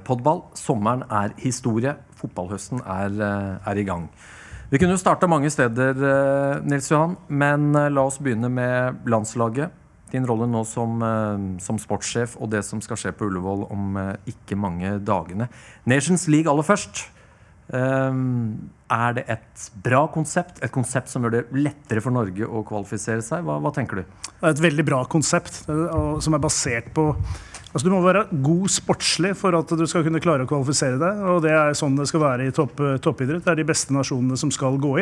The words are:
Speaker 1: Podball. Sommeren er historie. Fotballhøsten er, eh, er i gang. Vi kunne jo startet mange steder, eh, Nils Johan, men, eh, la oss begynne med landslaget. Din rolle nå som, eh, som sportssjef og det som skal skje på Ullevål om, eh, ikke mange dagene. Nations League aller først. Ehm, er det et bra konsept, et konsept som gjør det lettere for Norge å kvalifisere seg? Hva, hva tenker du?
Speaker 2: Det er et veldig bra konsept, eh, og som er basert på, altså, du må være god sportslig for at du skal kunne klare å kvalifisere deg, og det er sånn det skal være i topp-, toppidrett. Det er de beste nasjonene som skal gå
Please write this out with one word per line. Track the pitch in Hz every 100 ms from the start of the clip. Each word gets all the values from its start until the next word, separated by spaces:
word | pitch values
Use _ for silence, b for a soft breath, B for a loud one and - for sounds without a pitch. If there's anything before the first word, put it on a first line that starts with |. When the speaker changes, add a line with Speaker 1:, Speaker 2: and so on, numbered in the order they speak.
Speaker 1:
Podball. | - 120 131 180 - -
Sommeren | - 120 104 127 -
er | 107 101 -
historie. | 135 123 127 113 127 147 - -
Fotballhøsten | 113 - 90 98 - 127
er, | - 95 101 101
eh, | 104 101 98 95 101
er | 101
i | 98
gang. | 87 82 - B B B B B
Vi | 139
kunne | 180
jo | 185
startet | 208 - 180
mange | 156 147
steder, | 147 123 113 131 131
eh, | 139 135 139 139 139 147 143
Nils | 143 -
Johan, | 156 165 180 -
men, | 143 143 147 147 147
eh, | 147
la | 143 135
oss | 135
begynne | 139 110 123
med | 127 123 123 127 127 127
landslaget. | 113 101 123 117 117 160 - - - -
Din | 131
rolle | 127 113 120
nå | 113
som, | 113 - 117 117
eh, | 113 110 107 101 98 92
som | - 110
sportssjef | - 101 - 120 120 -
og | 117
det | 107
som | 101 110
skal | - 113
skje | 95
på | 87 104
Ullevål | 92 92 98 -
om, | 101 98 98
eh, | 95 98 -
ikke | - - 101
mange | 101 87 95 101
dagene. | 104 95 - 92 123 B B B -
Nations | 135 156 180 -
League | 147 160
aller | 143
først. | 151 202 - - - b b b b b -
Ehm, | 127 131 135 131 131 127 123 113 110 - - -
er | 117 120
det | 120 -
et | 113 - - - 101
bra | 120 127 156
konsept, | 160 151 180 175 -
et | 123
konsept | 135 117 135 -
som | 135
gjør | 120
det | 117 -
lettere | 135 143 143 - 110
for | 127
Norge | 123 101 92
å | 113 110
kvalifisere | 104 107 101 107 - 113
seg? | 113 165
Hva, | 160 151
hva | 147
tenker | 147 95 95
du? |
Speaker 2:
Det | 87 - - -
er | 170
et | 147 170
veldig | 147 143
bra | 135
konsept, | 127 165 135 175 - - -
eh, | 156 165
og | 160 151 151
som | 151
er | 151
basert | 151 - 143 120 -
på, | 160 156 131 B B B B B
altså, | -
du | 160
må | 190
være | 180 185 208
god | 151 135 170 196
sportslig | - - 185 - - 180 190
for | 196
at | 170 147
du | 165
skal | 165 180
kunne | 160 160
klare | 170 143 127
å |
kvalifisere | 147 131 143 139 127
deg, | 170 208 196
og | 180
det | 156
er | 156 151 143
sånn | 147
det | 139 143
skal | 165
være | 151 123 131
i | 131
topp-, | 139 - 143 135
toppidrett. | 160 135 127 175
Det | 175
er | 156
de | 151
beste | 156 -
nasjonene | 139 131 135 127 127
som | 147
skal | - 135 135
gå | 143 139